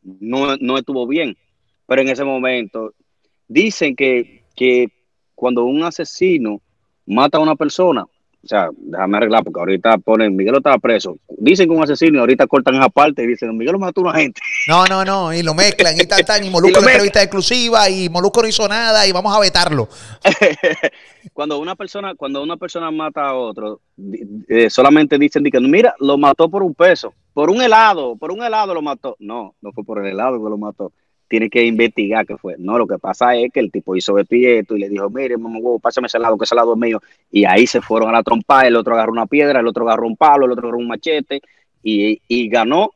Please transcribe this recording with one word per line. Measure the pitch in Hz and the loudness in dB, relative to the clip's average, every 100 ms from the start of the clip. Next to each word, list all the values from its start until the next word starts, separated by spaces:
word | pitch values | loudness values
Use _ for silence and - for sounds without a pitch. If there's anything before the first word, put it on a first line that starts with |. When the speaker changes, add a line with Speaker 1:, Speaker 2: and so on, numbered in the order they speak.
Speaker 1:
No, | 95 95 107 131 139 139 | -20 -16 -8 -4 -4 -4
no | 127 135 | -4 -4
estuvo | 123 135 123 | -4 -6 -4
bien. | 151 143 92 _ _ _ _ - | -4 -6 -10 _ _ _ _ -2
Pero | 131 | 0
en | 135 | 0
ese | 127 | -2
momento | 139 131 127 127 107 113 110 _ _ _ _ _ _ | -4 -4 -4 -4 -6 -10 -12 _ _ _ _ _ _
dicen | 120 214 - 156 127 | -2 -2 -2 -4 0
que, | 135 123 117 _ _ - | 0 0 -4 _ _ -2
que | 127 123 120 _ _ _ _ - | 0 2 0 _ _ _ _ -6
cuando | 123 123 120 | -2 -2 -2
un | 143 | -2
asesino | 170 160 156 - 185 165 110 104 _ _ _ _ - | -4 -6 -12 -2 0 0 -4 -8 _ _ _ _ -6
mata | 107 143 156 | 0 2 2
a | |
una | 156 151 | 0 0
persona, | 151 - 185 131 - _ _ _ | -4 0 0 0 -6 _ _ _
o | - | -4
sea, | 107 85 - | -2 -2 -6
déjame | - 85 95 104 | -12 -6 -2 0
arreglar | 113 110 | 2 0
porque | 92 85 | 0 -8
ahorita | 87 95 113 107 | -2 0 2 2
ponen, | 104 110 110 95 | 2 2 2 0
Miguel | 98 135 | 0 0
estaba | 143 123 | 2 0
preso. | 123 110 92 82 _ | 2 -2 -2 -14 _
Dicen | - 113 185 175 | -2 2 4 4
que | 165 | 2
un | |
asesino | 151 139 165 147 | 0 2 2 4
y | |
ahorita | 120 131 147 | 2 2 4
cortan | 139 127 131 | 2 2 2
esa | 135 | 2
parte | 143 151 135 | 4 2 2
y | 120 | -4
dicen, | 117 117 113 | -4 -6 -4
"Miguel | 123 | -4
lo | 196 | -2
mató | 185 175 | -4 -2
a | 180 | -2
una | |
gente". | 156 143 - - - - | 0 -2 -6 -10 -8 0
Speaker 2:
No, | 165 185 | 2 2
no, | 190 | 0
no, | 190 196 170 | -2 -2 -4
y | 165 | -4
lo | 165 | -4
mezclan | 160 202 - 170 - | 0 0 2 0 0
y | - | 0
tal, | 196 | 0
tal, | - 208 | 0 -2
y | 196 | -2
Speaker 1:
<laughs> | |
Y | |
Speaker 2:
Molusco | 180 185 185 | 2 4 6
Speaker 1:
lo | |
Speaker 2:
en | 196 | 6
la | |
Speaker 1:
mezclan. | |
Speaker 2:
entrevista | 175 202 202 | 4 4 2
exclusiva | 196 196 - 247 233 226 202 | 0 -2 -2 -2 0 2 2
y | 190 180 | 0 -4
Molusco | 170 190 233 | -2 0 0
no | 220 | 0
hizo | 220 202 | -2 -2
nada | 214 226 214 196 | -2 0 2 2
y | |
vamos | 180 202 208 | 0 0 2
a | |
vetarlo. | 196 175 175 147 107 - - - | 2 2 0 -2 -4 -10 -20 0
Speaker 1:
<laughs> | 196 - 190 151 180 - 151 - - _ - | 0 2 0 2 -4 -2 -6 -8 -20 _ -18
Cuando | - 147 147 | -10 -6 -6
una | 165 185 | -8 -12
persona, | 196 202 196 175 | -12 -12 -12 -10
cuando | 139 139 | -10 -8
una | 151 170 | -8 -10
persona | 175 170 165 | -10 -8 -8
mata | 156 156 151 139 | -6 -8 -6 -4
a | |
otro, | 131 120 104 107 104 _ - | -4 -6 -8 -12 -12 _ -18
di-, | 98 104 101 107 - | -14 -14 -14 -16 0
eh, | 113 113 | 4 4
solamente | - 143 151 151 143 | 6 6 6 4 2
dicen | 147 151 | 2 0
di | 143 | 0
que, | 131 | 2
"Mira, | 131 170 233 - | 2 4 2 2
lo | 139 143 | 0 2
mató | 143 139 165 | 2 4 0
por | 190 | 0
un | 185 | -4
peso, | 143 175 165 107 _ _ | 2 2 2 -4 _ _
por | - 151 | -2 0
un | 220 | 2
helado, | 247 220 220 175 127 113 | 4 6 4 2 -4 -8
por | 156 | -10
un | 196 | -8
helado | 240 220 202 | -4 -2 -2
lo | 170 | -4
mató". | 151 131 135 107 | -6 -8 -10 -14
No, | 104 117 98 _ | -14 -12 -14 _
no | 101 | -16
fue | 110 | -14
por | 107 107 98 | -10 -8 -6
el | |
helado | 95 127 123 | -4 -4 -4
que | 107 | -6
lo | 107 | -8
mató. | 104 - 95 _ _ _ _ | -10 -10 -14 _ _ _ _
Tiene | 113 110 | -2 0
que | 120 | 0
investigar | 117 110 117 113 101 113 98 | 0 2 0 -2 -2 -2 -4
qué | - | -10
fue. | 95 - | -12 -10
No, | 90 120 | -4 -2
lo | 104 | -2
que | 95 | -4
pasa | 98 98 123 120 | -8 -2 0 2
es | 123 | 0
que | 135 | -2
el | 107 | -4
tipo | 101 - 92 | -6 -4 -4
hizo | 98 101 | 0 -2
esto | 98 123 | 2 2
y | 123 | 4
esto | 117 101 107 | 2 0 -6
y | |
le | 98 | -6
dijo, | 101 101 | -6 -6
"Mire, | 123 131 120 | -6 -6 -6
mamá | 113 113 | -8 -6
huevo, | 123 113 | -4 -2
pásame | 120 127 123 | -2 -4 -4
ese | 113 | -2
helado, | 117 107 | -2 -2
que | 110 | 0
ese | 120 | 0
helado | 117 | 2
es | 113 | 0
mío". | 117 110 _ _ _ | -2 -4 _ _ _
Y | 101 101 | 2 4
ahí | 95 127 | 4 4
se | 123 | 0
fueron | - 110 110 | -2 -2 2
a | |
la | 113 | 0
trompa, | 107 113 - 135 131 | 0 -2 4 4 6
el | 117 | 2
otro | 104 117 | 2 0
agarró | 110 | 0
una | 113 110 | -2 -2
piedra, | 147 143 135 | 2 2 2
el | 113 | 0
otro | 117 117 | -2 -2
agarró | 113 117 | 0 -2
un | 110 | 2
palo, | 156 143 127 | 4 6 4
el | |
otro | 120 120 | 0 -6
agarró | 120 | -6
un | 120 | -6
machete | 113 165 151 135 139 _ _ _ _ | -6 -4 -4 -4 -10 _ _ _ _
y, | 107 104 107 107 _ | -2 0 0 -2 _
y | 120 113 | -4 0
ganó | 117 113 156 208 | 0 2 0 -2